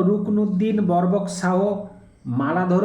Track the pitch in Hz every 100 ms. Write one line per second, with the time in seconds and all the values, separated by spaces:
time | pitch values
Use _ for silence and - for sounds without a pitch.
0 | 185 208 - 208 208 180 220 214 175 175
1 | 180 196 - - 180 185 208 196 - -
2 | - - 127 123 143 175 180 185